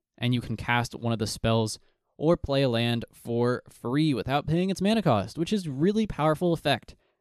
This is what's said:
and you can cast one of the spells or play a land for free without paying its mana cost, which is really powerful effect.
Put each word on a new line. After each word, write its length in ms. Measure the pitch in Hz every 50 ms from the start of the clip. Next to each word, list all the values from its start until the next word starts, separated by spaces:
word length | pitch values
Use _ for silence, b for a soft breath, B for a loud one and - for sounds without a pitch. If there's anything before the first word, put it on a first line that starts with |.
| _ _ _
and 180 | - 123 120 123
you 80 | 120
can 140 | 117 - 113
cast 380 | 101 - - 120 120 120 - -
one 180 | - 117 117
of 60 | 117 107
the 80 | 110
spells 540 | 98 - - - 113 113 113 110 107 - - _ _ _ _ _ _ _ -
or 200 | 143 156 175 170
play 240 | - - 139 139
a 80 | 139 131
land 340 | 117 113 117 120 120 117 104 -
for 520 | - - - - 117 117 120 123 123 - - -
free 460 | - - - 117 127 147 160 156 135
without 320 | 110 90 127 131 143 -
paying 240 | - 156 170 185 190
its 120 | 185 -
mana 200 | 185 202 226 226
cost, 380 | 202 165 117 104 92 - - 147
which 120 | 170 -
is 160 | 214 208 180 160
really 380 | 131 131 156 196 208 220 220
powerful 480 | 202 - - 151 156 156 143 180 175 165
effect. 420 | - - 147 131 107 - - - _ _ _ _ _